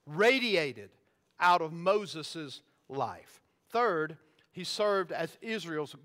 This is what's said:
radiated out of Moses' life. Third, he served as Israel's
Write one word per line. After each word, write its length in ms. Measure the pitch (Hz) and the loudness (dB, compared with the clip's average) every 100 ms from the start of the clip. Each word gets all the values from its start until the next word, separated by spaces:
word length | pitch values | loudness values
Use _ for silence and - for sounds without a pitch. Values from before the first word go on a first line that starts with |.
| - | -8
radiated 840 | 156 226 262 233 185 147 107 101 _ _ _ _ - | 2 4 4 2 2 0 -4 -14 _ _ _ _ 2
out 240 | 180 180 | 4 6
of 100 | 160 | 2
Moses' 880 | 170 180 214 185 156 147 170 143 - _ _ - | -2 2 2 0 -8 -10 -10 -12 -14 _ _ -10
life. 520 | 135 120 85 - - _ _ _ | -4 -4 -6 -18 -20 _ _ _
Third, 460 | 226 240 165 156 156 _ _ _ | 0 2 2 -2 -8 _ _ _
he 120 | 180 | -12
served 480 | 175 - 208 196 175 | -8 -2 2 2 0
as 260 | 170 165 - | -4 -6 -8
Israel's 540 | 226 220 165 151 147 143 | -6 -6 -4 -6 -6 -10